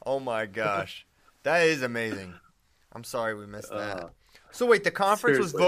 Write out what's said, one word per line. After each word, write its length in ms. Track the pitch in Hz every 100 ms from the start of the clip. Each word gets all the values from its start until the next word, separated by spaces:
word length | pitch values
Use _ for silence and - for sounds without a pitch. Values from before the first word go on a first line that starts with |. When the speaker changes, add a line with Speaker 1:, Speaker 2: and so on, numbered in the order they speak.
Speaker 1:
Oh 140 | - 135
my 280 | 131 113 110
gosh. 600 | 101 107 98 95 - - _ _ _
That 240 | 135 165 165
is 160 | 156
amazing. 520 | 127 117 113 98 92 85 _ _ _ _ _
I'm 120 | 113
sorry 300 | 117 127 113
we 120 | 107 104
missed 240 | 104 107
that. 340 | 107 104 95
Speaker 2:
Uh, 40 | 85 - _ - _
Speaker 1:
So 160 | - 240
wait, 160 | 214
the 80 | 185
conference 480 | 165 196 208 - 139
was 120 | 185
Speaker 2:
seriously. 100 | 147